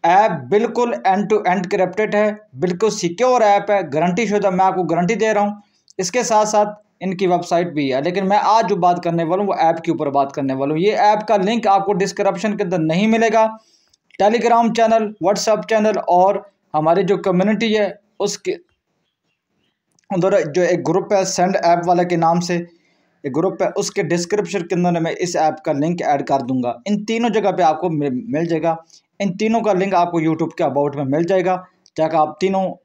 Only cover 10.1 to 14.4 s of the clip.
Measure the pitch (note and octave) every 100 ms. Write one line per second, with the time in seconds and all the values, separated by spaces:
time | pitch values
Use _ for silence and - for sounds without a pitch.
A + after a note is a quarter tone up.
10.1 | C#3 C3+ D3+ C#3 C3+ C#3 D#3 G3 G#3+ G#3
11.1 | G#3+ F3+ G#3 F#3+ A#3 G#3+ G3 G3 F#3+ F#3
12.1 | - G3 F#3 G#3+ G#3 F#3+ F3+ D#3 E3 A3
13.1 | A3+ A3+ A3 A3 A3 _ _ _ _ _
14.1 | - G3+ A#3